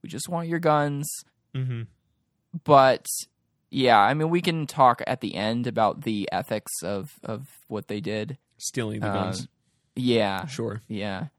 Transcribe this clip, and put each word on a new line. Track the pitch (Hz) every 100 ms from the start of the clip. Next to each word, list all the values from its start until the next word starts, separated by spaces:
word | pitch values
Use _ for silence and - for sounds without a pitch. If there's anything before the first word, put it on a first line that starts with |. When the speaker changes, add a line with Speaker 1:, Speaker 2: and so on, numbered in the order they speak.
Speaker 1:
we | -
just | 123 -
want | 170 165
your | 170
guns." | 165 151 147 143 147 - - _ _
Speaker 2:
Mm-hmm. | 135 127 117 113 _ _ _ _ _ _ 165
Speaker 1:
But, | - 139 131 120 - - - _ _ _ _
yeah, | 117 127 110
I | 101
mean, | 147 160
we | 175
can | 175 165 147
talk | - 131 117 -
at | 123
the | 104 -
end | 107 120 120
about | 110 107 -
the | 113 104 95
ethics | 92 - 107 - -
of, | 87 101 117 -
of | - 110 139 - _
what | 107 -
they | 104
did. | 98 107 110 135 _ _
Speaker 2:
Stealing | - - 110 107
the | 104
Speaker 1:
Uh, | 98
Speaker 2:
guns. | 92 95 - _ _ _ _
Speaker 1:
yeah. | - 127 117 101 95 139
Speaker 2:
Sure. | 131 113 107 _
Speaker 1:
Yeah. | 107 104 95 147